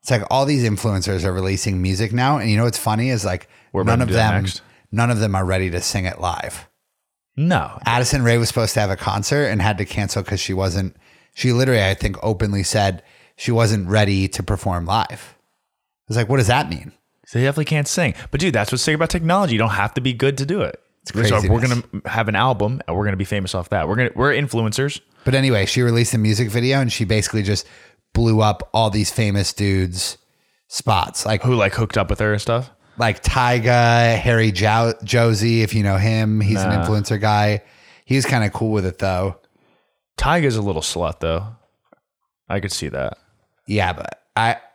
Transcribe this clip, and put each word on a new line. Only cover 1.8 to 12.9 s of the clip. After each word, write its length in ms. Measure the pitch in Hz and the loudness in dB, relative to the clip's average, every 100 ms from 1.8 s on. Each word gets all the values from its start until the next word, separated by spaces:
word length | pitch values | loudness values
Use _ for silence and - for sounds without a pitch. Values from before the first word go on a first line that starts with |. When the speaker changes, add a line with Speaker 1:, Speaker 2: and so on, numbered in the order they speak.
Speaker 1:
music 320 | 92 92 107 | 0 0 -2
now, 240 | 117 131 147 | 0 0 0
and 120 | 110 | 2
you 80 | 107 | 2
know 60 | 117 | 2
what's 120 | - | 0
funny 320 | - 107 127 | -2 0 0
is, 160 | 120 98 | -2 -2
like, 220 | 90 - _ _ | -6 -8 _ _
Speaker 2:
We're 100 | 95 | -2
Speaker 1:
none 120 | 98 117 | 0 2
Speaker 2:
about 80 | |
Speaker 1:
of 40 | 87 | 2
Speaker 2:
to 40 | |
do 40 | 113 | 2
that 140 | 110 | 2
Speaker 1:
them, 100 | 98 | 2
Speaker 2:
next. 180 | 95 - - _ _ | -2 -6 -16 _ _
Speaker 1:
none 180 | 104 120 | -2 0
of 100 | 113 | 0
them 160 | 107 98 | 0 0
are 80 | 92 | 0
ready 240 | 92 92 | 0 0
to 100 | 87 | -2
sing 240 | - 101 92 | -4 -4 -4
it 140 | - | -4
live. 460 | 87 85 - - - _ _ _ _ _ _ - | -6 -6 -10 -12 -20 _ _ _ _ _ _ -4
Speaker 2:
No. 440 | 160 156 69 - - | 0 0 -2 -6 -2
Speaker 1:
Addison 360 | 120 123 143 | 0 0 2
Rae 160 | 120 117 | 2 2
was 100 | 113 | 2
supposed 280 | - 110 - | 0 -2 0
to 40 | |
have 100 | 104 | -2
a 40 | 95 | -2
concert 500 | - 101 110 143 147 | -2 -2 -2 0 0
and 140 | 104 | 0
had 160 | 98 101 | 0 -2
to 60 | 101 | -4
cancel 380 | - 101 - | -4 -4 -4
'cause 160 | 95 98 | -4 -6
she 140 | - | -4
wasn't, 420 | 95 95 87 92 - _ _ _ | -2 0 -2 -4 -8 _ _ _
she 180 | - 127 | -4 0
literally, 320 | 120 131 120 | 2 2 4
I 100 | 95 98 | 2 0
think, 220 | 104 92 | -2 -2
openly 400 | 107 104 107 101 | -4 -2 0 0
said 400 | 92 107 101 | 0 2 2